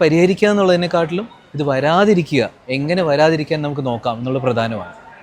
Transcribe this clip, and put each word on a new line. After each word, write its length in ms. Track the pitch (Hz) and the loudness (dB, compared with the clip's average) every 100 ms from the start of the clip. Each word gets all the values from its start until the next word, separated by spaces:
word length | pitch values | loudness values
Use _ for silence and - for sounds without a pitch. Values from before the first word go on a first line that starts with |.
പരിഹരിക്കുക 460 | 165 165 180 185 208 | 2 4 2 2 2
എന്നുള്ളതിനെക്കാട്ടിലും 720 | 202 185 175 175 175 165 175 233 - _ 147 | 2 2 2 0 -2 -2 -4 -8 -16 _ -6
ഇത് 60 | 143 | -2
വരാതിരിക്കുക, 720 | 131 147 175 208 185 147 139 104 - - | 0 2 2 4 2 2 -2 -2 -6 -8
എങ്ങനെ 280 | 135 147 180 160 | -6 -2 -2 0
വരാതിരിക്കാൻ 500 | 143 160 160 151 156 147 | 2 4 2 -2 -4 -4
നമുക്ക് 180 | 143 131 | -6 -6
നോക്കാം 280 | 117 123 113 | -4 -4 -6
എന്നുള്ളത് 220 | 127 135 127 | -4 -2 -2
പ്രധാനമാണ്. 480 | 117 113 107 87 - - - | -2 -4 -6 -12 -18 -20 -20